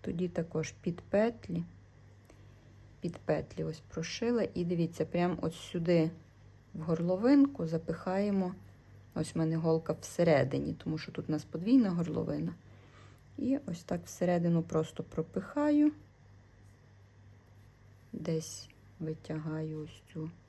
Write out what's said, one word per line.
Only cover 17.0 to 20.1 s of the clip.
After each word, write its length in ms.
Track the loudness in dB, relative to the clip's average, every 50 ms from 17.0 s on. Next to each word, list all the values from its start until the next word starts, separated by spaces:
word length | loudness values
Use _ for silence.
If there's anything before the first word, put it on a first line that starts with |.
| -20 -20 -20 -20 -20 -20 -20 -20 -20 -20 -20 -20 -20 -20 -20 -20 -20 -20 -20 -20 -20 -12 -10
Десь 560 | -8 -4 -2 -2 -2 -2 -6 -12 -14 -16 -18 -20 -20 -20 -20 -12 -10
витягаю 840 | -8 -8 -8 -8 -8 -8 -8 -6 -6 -6 -6 -4 -6 -6 -6 -8 -10
ось 180 | -12 -14 -20 -20 -14